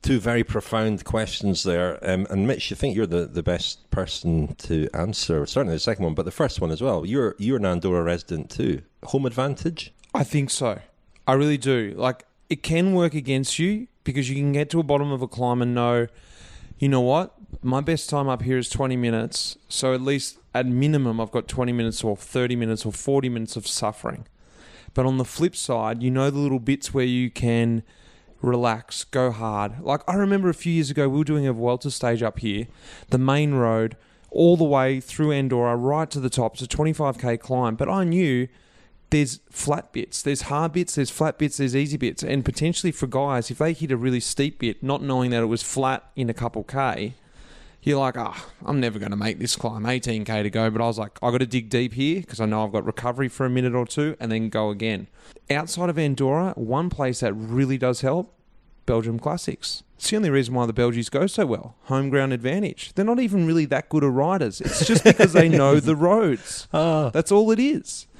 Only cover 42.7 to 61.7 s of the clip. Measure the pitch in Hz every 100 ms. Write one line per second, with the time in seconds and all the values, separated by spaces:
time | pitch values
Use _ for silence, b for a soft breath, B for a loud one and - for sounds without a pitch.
42.7 | 170 180 151 135 131 143 131 117 120 156
43.7 | 165 160 127 123 123 - - 139 - 117
44.7 | - 131 139 139 127 127 120 113 113 -
45.7 | - 131 131 - - 123 113 117 113 101
46.7 | 135 131 117 104 127 b b b b b
47.7 | b - 143 131 123 113 - B B -
48.7 | 143 123 107 104 101 104 107 120 - 120
49.7 | 110 110 127 120 110 104 110 104 104 113
50.7 | 110 117 113 104 - 123 123 127 127 113
51.7 | 120 123 113 139 175 170 107 110 107 107
52.7 | 104 - - 123 123 135 - 131 123 127
53.7 | 120 120 - 147 151 117 110 110 110 107
54.7 | 104 113 104 98 B B B _ 143 165
55.7 | - 175 160 151 135 135 147 185 - 110
56.7 | 127 175 - 135 123 117 101 110 120 135
57.7 | 131 127 123 131 160 - _ _ - _
58.7 | - - 113 113 117 147 165 - - -
59.7 | - - _ - 214 196 139 120 127 120
60.7 | 110 120 117 113 135 185 - 175 110 -